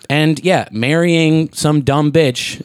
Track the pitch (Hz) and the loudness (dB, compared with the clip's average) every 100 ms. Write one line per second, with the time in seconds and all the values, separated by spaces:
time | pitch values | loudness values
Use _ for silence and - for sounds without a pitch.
0 | - 143 156 147 180 165 - 110 120 160 | -2 0 0 0 0 -2 -2 -4 0 0
1 | 175 165 160 160 160 - 151 151 131 139 | 2 2 2 2 -2 -2 0 0 2 0
2 | 151 151 147 123 - - | 2 2 0 -2 -8 -12